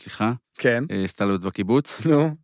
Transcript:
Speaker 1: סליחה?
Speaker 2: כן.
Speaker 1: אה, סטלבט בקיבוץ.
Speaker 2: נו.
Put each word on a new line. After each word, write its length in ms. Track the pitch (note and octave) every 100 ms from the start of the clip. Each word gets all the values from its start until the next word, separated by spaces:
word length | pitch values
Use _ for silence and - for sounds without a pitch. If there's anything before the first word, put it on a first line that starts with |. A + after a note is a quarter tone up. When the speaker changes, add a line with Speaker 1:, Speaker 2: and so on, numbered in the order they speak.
Speaker 1:
סליחה? 300 | - - G#2+ B2 _ -
Speaker 2:
כן. 260 | B2+ A#2+ C3+
Speaker 1:
אה, 120 | G2 F#2+
סטלבט 320 | - G2+ G2
בקיבוץ. 680 | F#2 - F#2+ B2+ C#3+ - D#3+
Speaker 2:
נו. 240 | D3 D#3+ D3+